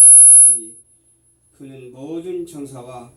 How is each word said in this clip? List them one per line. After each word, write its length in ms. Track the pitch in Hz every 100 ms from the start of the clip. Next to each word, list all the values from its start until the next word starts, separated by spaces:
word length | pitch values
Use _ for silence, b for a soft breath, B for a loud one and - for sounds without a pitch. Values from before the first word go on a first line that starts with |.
| 960 932 932 906 932 960 330 - _ _ _ _ _ _ _ _
그는 340 | 135 135 123
모든 540 | 127 143 165 175 180 165
정사와 640 | 147 139 131 160 123 120